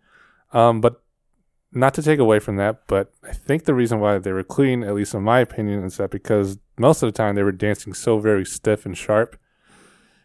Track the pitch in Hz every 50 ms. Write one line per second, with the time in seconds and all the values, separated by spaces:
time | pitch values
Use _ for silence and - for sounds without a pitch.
0 | _ _ _ _ _ _ _ _ _ _ - 120 117 120 117 113 107 120 120 _
1 | _ _ _ _ _ _ _ _ _ _ _ _ _ _ - 123 131 135 135 -
2 | 151 151 156 147 127 110 107 107 - - 104 98 101 104 113 - _ - 110 98
3 | 98 - _ _ - - - - - - 139 160 - - 147 123 123 113 120 110
4 | 104 104 101 98 92 101 92 95 95 - - - 139 131 127 123 117 101 104 101
5 | 104 - - 107 98 107 117 127 120 - - - 107 104 101 101 92 95 - -
6 | 101 98 - 101 - - 110 104 101 98 98 - _ _ _ - 110 139 160 -
7 | - 113 104 - 113 104 98 101 101 101 95 92 - 104 104 - - - 95 -
8 | - - 113 107 104 110 104 98 95 - - - - 113 107 - - 101 90 -
9 | - - 107 107 117 - - - _ _ _ _ _ _ _ _ _ _ _ _
10 | _ _ _ _ _